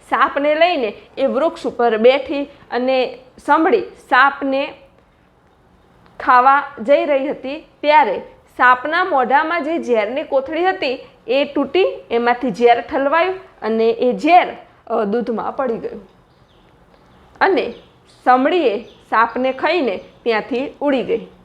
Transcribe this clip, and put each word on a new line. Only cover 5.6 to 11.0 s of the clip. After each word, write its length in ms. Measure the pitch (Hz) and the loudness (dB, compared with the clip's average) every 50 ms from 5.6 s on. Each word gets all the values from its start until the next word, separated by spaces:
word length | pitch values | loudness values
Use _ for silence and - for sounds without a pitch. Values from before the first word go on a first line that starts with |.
| _ _ _ _ _ _ _ _ _ - _ - | _ _ _ _ _ _ _ _ _ -20 _ -6
ખાવા 440 | - - 254 247 247 269 277 285 294 - - - | 0 4 4 6 6 6 4 2 0 -4 -12 -8
જઈ 260 | 220 226 285 320 339 | 2 2 2 2 4
રહી 220 | 294 294 269 269 | 0 0 -2 -2
હતી, 320 | 302 269 - - 262 285 320 - _ _ _ | -4 -8 -8 -8 -12 -12 -12 -14 _ _ _
ત્યારે 380 | - 294 302 302 269 202 175 156 - - - _ _ _ _ | 0 4 4 4 4 4 -2 -6 -8 -14 -20 _ _ _ _
સાપના 460 | - 262 247 254 247 - 302 320 349 370 | 2 4 4 4 4 0 -2 -2 -2 0
મોઢામાં 600 | 381 320 262 254 226 262 294 320 320 339 339 269 | 0 0 0 2 2 2 0 2 0 -4 -4 -4
જે 140 | 302 339 | -4 -4
ઝેરની 460 | 311 226 240 240 220 208 208 247 294 320 | -4 -2 0 0 0 0 -2 -4 -6 -6
કોથળી 420 | - 277 262 262 294 320 311 349 | -2 -2 -2 -2 -2 -4 0 0
હતી 420 | 381 381 381 330 269 254 262 | 0 0 -2 -4 -4 -4 -6